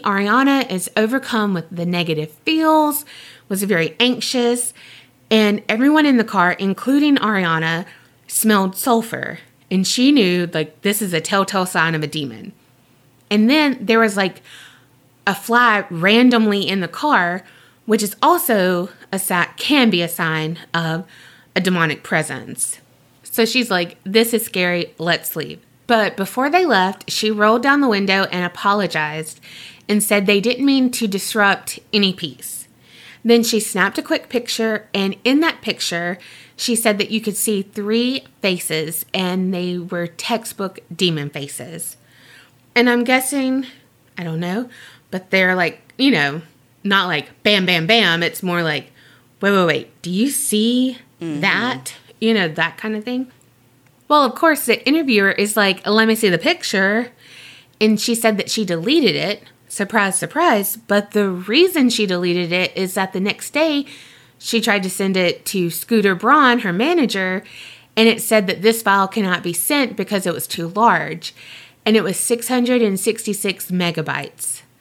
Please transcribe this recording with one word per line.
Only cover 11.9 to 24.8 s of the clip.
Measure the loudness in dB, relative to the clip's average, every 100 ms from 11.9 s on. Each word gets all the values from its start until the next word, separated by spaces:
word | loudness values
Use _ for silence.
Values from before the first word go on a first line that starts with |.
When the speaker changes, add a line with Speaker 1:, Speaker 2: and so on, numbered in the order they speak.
Speaker 1:
of | -2
a | -4
demon. | -6 -8 -10 -16 -20 _ _ _ _ _ _ -2
And | 2 4
then | 4 2 0
there | 0 2
was, | 2 0
like, | -4 -6 -20 -20 -20 _ _ _ _ _ -4
a |
fly | -4 0 2 4 2 -2
randomly | 0 4 6 6 6 4 0 -2
in | -2
the | -4
car, | -4 0 2 2 -4 -10 -20 _ _ -2
which | 0
is | 0 0
also | 2 2 2 2 2 0 -4 -10 -8
a | -6
si-, | -2 -2 -2 -4
can | 0 4 4
be | 2
a | -2
sign | -4 -4 -2 -4 -8 -6
of | -4 -4 -4 -8 -18 -20 -20 _
a | -4
demonic | 0 0 0 -2
presence. | -4 -4 -4 -8 -12 -10 -10 -10 _ _ _ _
So | -6 -2
she's | 0 0 0
like, | -2 -4 -8
"This | -2 0 2
is | 0
scary, | -2 -2 0 -2